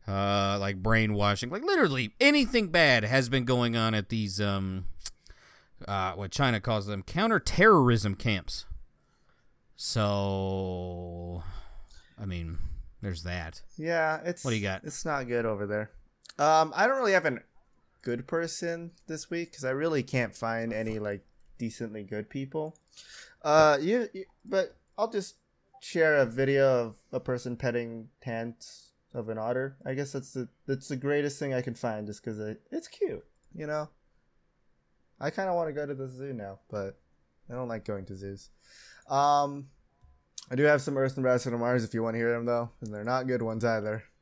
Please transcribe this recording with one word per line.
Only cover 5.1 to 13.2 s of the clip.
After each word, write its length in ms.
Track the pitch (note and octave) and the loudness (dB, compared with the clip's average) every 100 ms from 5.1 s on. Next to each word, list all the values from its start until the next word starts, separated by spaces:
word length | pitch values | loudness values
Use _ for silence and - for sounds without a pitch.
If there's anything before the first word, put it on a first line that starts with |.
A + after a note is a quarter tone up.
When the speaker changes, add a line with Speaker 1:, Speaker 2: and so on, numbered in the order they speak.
| - - - - - _ - - | -10 -20 -20 -20 -20 _ -18 -6
Speaker 1:
uh, 240 | G2 F#2 | -2 -2
what 180 | F2+ G2 | -4 -8
China 280 | - C3+ A2+ | 0 2 2
calls 240 | A2 A2 G2+ | 0 -2 -2
them, 160 | G2+ | -8
counterterrorism 1120 | - E3+ A3 G#3 - - G#3 F#3+ B2 A#2 G2+ | -6 0 2 2 0 6 8 10 8 6 2
camps. 520 | F#2+ A#2+ G2 - - - - - _ _ _ _ _ _ _ _ - - A#2 | -2 -2 -2 -4 -8 -8 -12 -12 _ _ _ _ _ _ _ _ -12 -4 0
So, 1400 | G#2 G2+ G2 G2 F#2+ F#2+ F#2+ F2+ F2+ F2 F2+ F2 F2 F2 F2 - - - - - - - | 0 0 0 -2 -2 -2 -4 -4 -6 -8 -10 -10 -8 -8 -8 -10 -12 -14 -16 -20 -20 -12
I 40 | G2+ | -8
mean, 320 | F2 E2 E2 - - - - | -6 -6 -2 -2 -4 -12 -10
there's 200 | G2+ E2+ | -8 -6